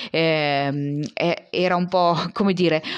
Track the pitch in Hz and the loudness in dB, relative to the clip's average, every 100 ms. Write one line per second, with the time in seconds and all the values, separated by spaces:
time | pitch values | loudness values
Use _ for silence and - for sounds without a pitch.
0 | - 160 165 156 147 139 139 143 143 143 | -6 0 2 2 2 0 0 -2 -2 -4
1 | 147 - 170 - - - 180 180 180 185 | -4 -2 -2 -2 -4 -2 0 0 0 2
2 | 175 165 175 - 202 175 170 156 - | 2 2 -2 0 0 2 2 0 -2